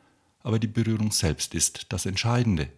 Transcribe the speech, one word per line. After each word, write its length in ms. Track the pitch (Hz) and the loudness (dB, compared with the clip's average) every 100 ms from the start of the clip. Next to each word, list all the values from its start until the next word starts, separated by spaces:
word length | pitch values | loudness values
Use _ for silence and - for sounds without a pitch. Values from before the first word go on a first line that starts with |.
| _ _ _ _ | _ _ _ _
aber 180 | 123 110 | -2 0
die 80 | 107 | 0
Berührung 460 | 110 113 110 107 | 0 0 2 0
selbst 420 | - 82 73 - | 2 0 0 -4
ist 380 | 85 - - - | 0 -2 -2 -8
das 140 | 92 - | -4 -4
Entscheidende. 640 | 95 117 120 113 85 71 | -2 0 2 2 2 -2